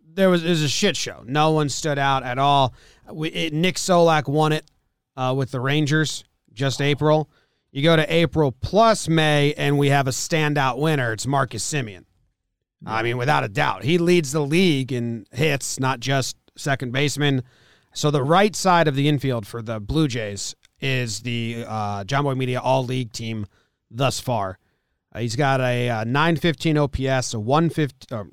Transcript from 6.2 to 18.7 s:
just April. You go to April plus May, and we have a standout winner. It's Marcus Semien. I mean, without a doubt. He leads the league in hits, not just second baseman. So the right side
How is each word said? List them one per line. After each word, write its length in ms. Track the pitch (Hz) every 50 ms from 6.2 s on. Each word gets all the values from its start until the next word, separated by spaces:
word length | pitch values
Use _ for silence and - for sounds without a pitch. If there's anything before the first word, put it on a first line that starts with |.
| - _ _ _ _ _ _
just 280 | 110 139 135 123 -
April. 480 | 143 143 147 139 147 151 151 156 151 - _ _ _ _ _ _ _ _
You 120 | - 139 143
go 140 | 165 165
to 160 | 156 151 - 165
April 400 | 170 170 156 - 160 151 135 117
plus 560 | - - - - 202 226 226 214 - - 160
May, 440 | 165 160 156 151 147 147 143 143 147
and 240 | - 147 143 143 143
we 100 | 143 139
have 200 | 139 143 135 127
a 40 | 123
standout 640 | - - - 170 160 151 151 147 147 135 131 123 127
winner. 340 | 147 160 156 139 123 117 110
It's 140 | 98 104
Marcus 380 | 127 143 139 135 - - 107 -
Semien. 400 | - 156 147 120 107 95 87 - _ _ _ _ _ _ _ _ _ _ _ _ _ _ _ -
I 160 | - 110 113 113
mean, 160 | 120 120 127
without 240 | 123 143 151 143 131
a 60 | 107
doubt. 340 | 98 147 147 135 101 95 -
He 160 | 139 175 175
leads 320 | 170 170 180 175 160 131
the 100 | 135 160 147
league 460 | 139 151 175 190 180 147 135 131 117 131
in 340 | 123 120 117 117 113 98 _ -
hits, 480 | 117 156 160 143 131 - - - -
not 180 | 131 131 135 123
just 380 | 113 135 139 135 127 - - _ _ _ _
second 360 | - - 151 139 - 135 123 117
baseman. 500 | 135 147 143 - 139 147 143 139 127 123 _ _ _ _ _ _ _ _ _ -
So 200 | - - 151 143
the 100 | 147 123
right 320 | 139 165 185 208 214 151
side 320 | - - 185